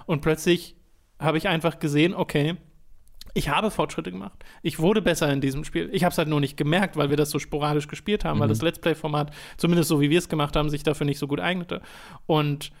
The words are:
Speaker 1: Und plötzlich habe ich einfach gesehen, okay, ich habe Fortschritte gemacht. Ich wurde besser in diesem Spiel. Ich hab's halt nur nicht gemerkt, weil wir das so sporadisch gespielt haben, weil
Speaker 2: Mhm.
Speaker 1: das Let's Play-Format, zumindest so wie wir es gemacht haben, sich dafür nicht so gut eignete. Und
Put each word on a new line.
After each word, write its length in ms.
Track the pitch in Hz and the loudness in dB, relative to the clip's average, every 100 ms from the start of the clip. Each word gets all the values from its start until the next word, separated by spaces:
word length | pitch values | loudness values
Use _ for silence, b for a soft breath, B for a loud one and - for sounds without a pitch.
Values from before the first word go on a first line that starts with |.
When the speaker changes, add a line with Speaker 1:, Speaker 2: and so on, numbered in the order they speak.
Speaker 1:
Und 160 | - 151 | -2 0
plötzlich 560 | 156 156 180 175 - - _ _ _ - | 0 2 2 2 0 -20 _ _ _ -4
habe 200 | 147 156 | 0 2
ich 100 | 196 | 2
einfach 300 | 165 165 - | 0 0 0
gesehen, 340 | 156 147 175 | 0 4 4
okay, 420 | 185 - 151 147 180 - - - - - - - | 2 -2 0 0 -2 -10 -20 -20 -20 -20 -20 -6
ich 140 | - - | -4 0
habe 220 | 151 214 | 0 0
Fortschritte 400 | - 156 - 165 | 0 -4 -4 -8
gemacht. 320 | 185 139 - B B | -8 -12 -16 B B
Ich 160 | 170 - | -6 0
wurde 220 | 160 214 | 2 4
besser 300 | 180 165 156 | 2 2 2
in 80 | 139 | 2
diesem 240 | 135 131 | 0 -2
Spiel. 240 | - 170 160 | -4 -4 -2
Ich 120 | 190 | 0
hab's 140 | 180 - | 0 2
halt 100 | 156 | 0
nur 120 | 147 | 2
nicht 160 | 143 - | 0 0
gemerkt, 380 | 147 175 196 156 | 0 2 0 0
weil 120 | 143 | 0
wir 60 | 147 | 2
das 140 | 147 | 0
so 80 | 147 | -2
sporadisch 500 | - 151 147 147 147 | -4 -4 0 -2 -4
gespielt 360 | - - 208 | -8 -2 -2
haben, 140 | 165 147 | 0 2
weil 80 | 117 | 2
Speaker 2:
Mhm. 40 | |
Speaker 1:
das 100 | 110 | 2
Let's 160 | 165 - | 0 0
Play-Format, 540 | - 156 151 147 147 B B B | -2 0 -2 -2 -4 B B B
zumindest 320 | 170 175 151 | 2 4 4
so 120 | 151 | 4
wie 100 | 143 | 4
wir 80 | 170 | 2
es 100 | 175 | 2
gemacht 260 | 156 147 | -2 0
haben, 140 | 156 151 | 0 0
sich 120 | 147 | -2
dafür 220 | - 143 143 | -2 0 -2
nicht 120 | 139 | -2
so 80 | 139 | -2
gut 140 | 143 | -2
eignete. 400 | 175 185 175 - B B B B - | -2 -2 -4 -8 B B B B 0
Und 440 | 156 147 143 - b | 2 2 -2 -8 b